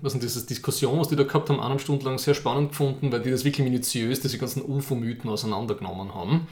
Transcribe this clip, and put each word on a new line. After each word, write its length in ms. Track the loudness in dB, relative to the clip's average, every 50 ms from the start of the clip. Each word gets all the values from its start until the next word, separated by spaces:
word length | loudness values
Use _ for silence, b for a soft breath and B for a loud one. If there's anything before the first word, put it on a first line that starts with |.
was 120 | -4 -2
denn, 80 | -2 -2
diese 240 | -2 -2 -4 -6 -6
Diskussion, 540 | -6 -6 -4 -2 -2 0 2 2 2 2 2
was 80 | 2 4
die 60 | 4
da 60 | 4
gehabt 260 | 4 4 2 2 2 2
haben, 100 | 0 0
eineinhalb 200 | 2 0 -2 -2
Stunden 240 | 0 0 0 0 0
lang 140 | -2 -2 0
sehr 160 | 2 2 2
spannend 360 | 2 2 2 2 2 2 0
gefunden, 420 | 2 0 0 0 2 0 0 0
weil 80 | 0 0
die 100 | 0 0
das 140 | 0 2 2
wirklich 200 | 2 2 4 4
minutiös, 540 | 4 2 2 0 0 0 0 0 0 0 0
diese 160 | -2 -2 -2 -2
ganzen 240 | -4 -4 -4 -4
ufo-Mythen 680 | -4 -2 -2 -2 -2 -2 -2 -2 -2 -2 -4 -4 -4 -4
auseinandergenommen 840 | -4 -2 -2 -2 -2 -2 -2 -2 -4 -4 -6 -6 -6 -6 -8 -8 -8
haben. 340 | -6 0 2 2 2 2 -2